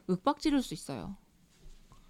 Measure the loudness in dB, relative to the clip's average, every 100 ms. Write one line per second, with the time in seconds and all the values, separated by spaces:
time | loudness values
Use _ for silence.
0 | -2 0 2 2 2 2 2 -6 -8 -8
1 | -8 -10 _ _ _ _ -20 -20 -20 -20
2 | -16